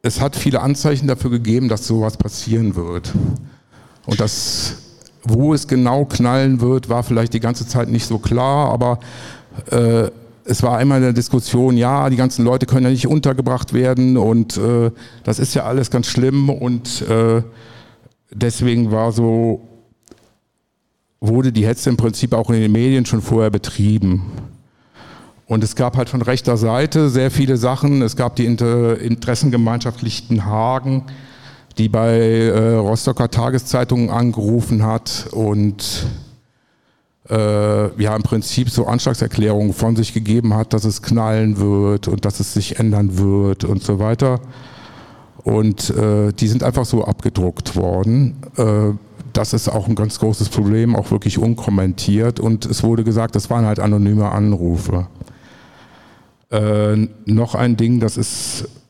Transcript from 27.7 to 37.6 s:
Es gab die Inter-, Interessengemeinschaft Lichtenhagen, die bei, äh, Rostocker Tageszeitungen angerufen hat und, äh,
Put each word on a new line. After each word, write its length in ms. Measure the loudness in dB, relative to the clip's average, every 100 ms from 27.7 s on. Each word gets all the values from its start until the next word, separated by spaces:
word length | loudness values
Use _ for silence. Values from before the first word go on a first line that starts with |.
| 0 2 2
Es 140 | 0 0
gab 200 | -2 0
die 80 |
Inter-, 560 | 0 2 2 2 2 0
Interessengemeinschaft 1000 | -2 -4 -2 0 2 2 0 0 -4 -6
Lichtenhagen, 1000 | -6 -8 -2 -2 0 -2 -2 -2 -2 -4 -4 -18 -20 -20 -20 -20 _ -2
die 100 | 0
bei, 300 | 2 2 4
äh, 560 | 4 4 2 2 2
Rostocker 560 | 2 2 0 -2 0 0
Tageszeitungen 800 | 0 0 -2 -2 -2 0 0 0
angerufen 760 | 0 0 0 0 0 0 0
hat 440 | 2 0 -4 -10 -8
und, 720 | -4 -2 2 0 -2 -8 -6 -6 -8 -14 -20 _ _ _ _ _ _ _ _ -4
äh, 720 | -2 0 0